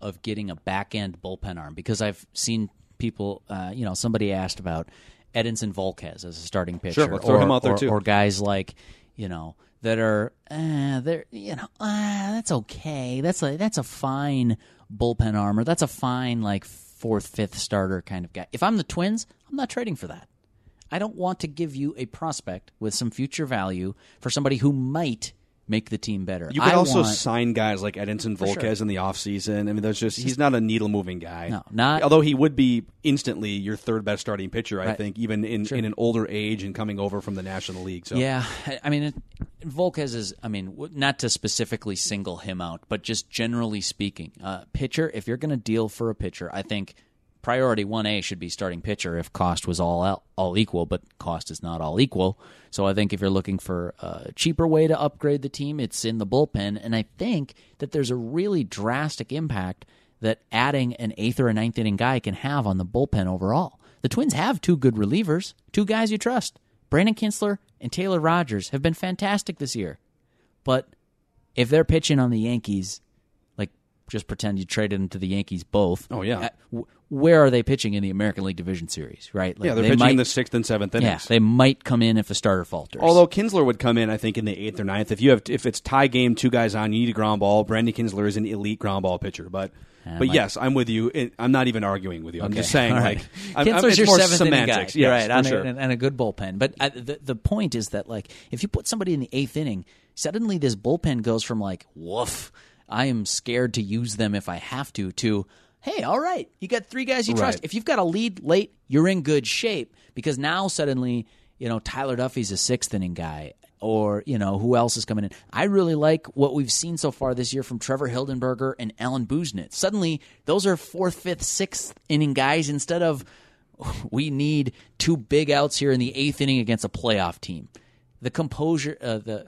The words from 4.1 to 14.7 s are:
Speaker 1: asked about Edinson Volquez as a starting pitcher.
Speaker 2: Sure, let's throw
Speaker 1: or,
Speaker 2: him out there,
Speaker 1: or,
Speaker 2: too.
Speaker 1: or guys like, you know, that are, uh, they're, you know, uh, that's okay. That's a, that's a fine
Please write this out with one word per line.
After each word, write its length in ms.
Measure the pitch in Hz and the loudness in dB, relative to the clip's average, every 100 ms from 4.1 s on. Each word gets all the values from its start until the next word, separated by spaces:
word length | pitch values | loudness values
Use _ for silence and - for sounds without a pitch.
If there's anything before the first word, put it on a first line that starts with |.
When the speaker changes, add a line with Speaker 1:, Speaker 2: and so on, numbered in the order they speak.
| 110 104 | 0 0
Speaker 1:
asked 280 | 95 92 - | 0 -4 -6
about 280 | 90 82 80 - - _ _ 117 | -4 -6 -6 -14 -20 _ _ -4
Edinson 360 | 117 110 110 | -2 -2 -6
Volquez 500 | 92 95 87 85 82 87 | -4 -6 -6 -14 -14 -14
as 120 | 82 | -14
a 40 | |
starting 380 | 82 98 87 87 | -4 -2 -2 -4
pitcher. 240 | 92 82 | -4 0
Speaker 2:
Sure, 100 | 151 | 2
let's 120 | 95 - | 2 6
throw 100 | - | 6
Speaker 1:
or, 60 | |
Speaker 2:
him 100 | 98 | 8
out 100 | 127 | 4
there, 120 | - | 4
Speaker 1:
or, 40 | - | 2
Speaker 2:
too. 120 | 135 | 2
Speaker 1:
or 100 | 104 | 2
guys 420 | 98 101 104 95 | 4 4 4 2
like, 320 | 101 98 95 - - - _ - | 0 0 -2 -12 -20 -20 _ -12
you 100 | 101 | -10
know, 280 | 85 80 - _ _ | -8 -10 -16 _ _
that 160 | 113 113 | -2 2
are, 320 | 113 104 110 - _ | 4 2 0 -6 _
uh, 520 | 151 160 151 139 131 | -4 -2 0 0 -2
they're, 240 | 139 165 - | -2 -4 -6
you 260 | 226 202 139 | -14 -10 -10
know, 100 | - _ | -12 _
uh, 520 | 214 208 208 202 196 | -4 -2 -2 -2 -4
that's 200 | 220 - | -4 -2
okay. 680 | 135 104 - 156 147 127 127 | -2 -2 -10 -8 -6 -4 -2
That's 220 | 160 185 | -2 0
a, 120 | 147 151 | -2 -2
that's 200 | 214 165 | -2 -2
a 60 | |
fine 760 | 127 - 135 135 143 135 120 107 - | -6 -6 -4 -2 0 2 2 0 -6